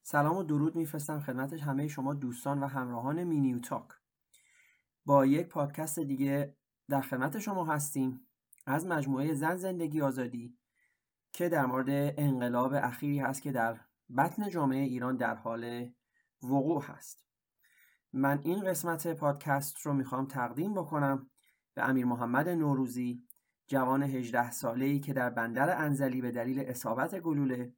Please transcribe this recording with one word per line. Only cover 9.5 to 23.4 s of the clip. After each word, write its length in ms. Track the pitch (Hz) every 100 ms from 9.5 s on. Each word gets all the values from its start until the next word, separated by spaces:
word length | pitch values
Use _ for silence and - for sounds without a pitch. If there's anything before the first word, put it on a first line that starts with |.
| 180
زندگی 460 | 185 180 160 156
آزادی 560 | 139 131 123 120 120 - _ _ _ _ _ _ _
که 180 | - 175
در 160 | 160 127
مورد 540 | 127 131 143 143 -
انقلاب 540 | 143 127 123 120 127
اخیری 460 | 143 120 - 143 143
هست 220 | 135 135
که 100 | 147
در 280 | 123 113 113 - _ _ 123
بطن 320 | 165 - 208
جامعه 340 | 175 139 131
ایران 340 | 139 123 127 127
در 180 | 117 110
حال 560 | 113 113 120 120 120 - _ _ _ _
وقوع 400 | - 277 262 -
هست. 420 | - - - - _ _ _ _ _ _ _ _ _
من 260 | 131 139 143
این 200 | 143 190
قسمت 440 | 190 175 175 156 170
پادکست 720 | 147 147 147 151 139 143 -
رو 140 | 151
می‌خوام 320 | 139 131 131 135
تقدیم 480 | 135 120 120 190
بکنم 560 | 196 151 151 139 135 - _ _ _ _
به 100 | -
امیر 220 | 131 131 123
محمد 440 | 120 120 127 165
نوروزی، 800 | 170 151 131 127 123 123 120 - -